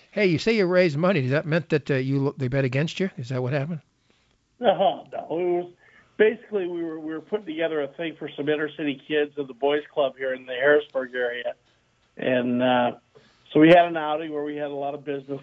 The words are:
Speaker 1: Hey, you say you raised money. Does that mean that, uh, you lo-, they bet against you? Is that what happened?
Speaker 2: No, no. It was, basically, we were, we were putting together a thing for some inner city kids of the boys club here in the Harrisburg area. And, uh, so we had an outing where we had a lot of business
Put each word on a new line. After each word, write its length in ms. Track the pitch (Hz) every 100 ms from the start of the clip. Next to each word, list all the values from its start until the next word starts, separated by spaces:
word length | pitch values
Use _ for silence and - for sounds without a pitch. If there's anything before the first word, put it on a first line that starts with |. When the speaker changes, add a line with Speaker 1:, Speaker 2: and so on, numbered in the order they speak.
| _
Speaker 1:
Hey, 160 | 202 196
you 100 | 147
say 180 | 226
you 120 | 226 175
raised 320 | 180 180 143
money. 240 | 180 175
Does 80 | 127
that 160 | 143 156
mean 180 | 165 135
that, 200 | 151 -
uh, 40 |
you 240 | 135 131 139
lo-, 160 | 139 -
they 120 | 127
bet 180 | 135 135
against 340 | 135 160 -
you? 80 | 185 -
Is 140 | 120
that 120 | 127
what 120 | 127
happened? 260 | 143 147 160 - _ _ _ _ _ _ _
Speaker 2:
No, 460 | 269 165 185 - -
no. 160 | - -
It 340 | 160 180 175
was, 80 | 175 - - - _ -
basically, 500 | 214 233 - 208 175
we 140 | 175
were, 180 | 165 160
we 140 | 156
were 80 | 160
putting 240 | 151 214 190
together 340 | 156 165 156
a 80 | 139
thing 260 | - 165 151
for 100 | 147 -
some 100 | 143
inner 220 | 151 151 147
city 240 | 147 131 -
kids 300 | 151 147 147
of 100 | 131
the 60 |
boys 300 | 117 139 151 147
club 220 | 156 135 131
here 160 | 131
in 100 | 131
the 80 | 127
Harrisburg 640 | 123 139 147 147 135 127
area. 400 | 127 123 120 120 - _ _ _ _ _ -
And, 440 | - 123 123 123
uh, 300 | 127 123 120 - _ - _ _ _
so 60 | 151
we 80 | 160
had 180 | 175 170
an 100 | 165
outing 380 | 151 151 165
where 100 | 147
we 120 | 147 147
had 140 | 147
a 40 |
lot 180 | 143 139
of 100 | 143
business 380 | 147 139 135 135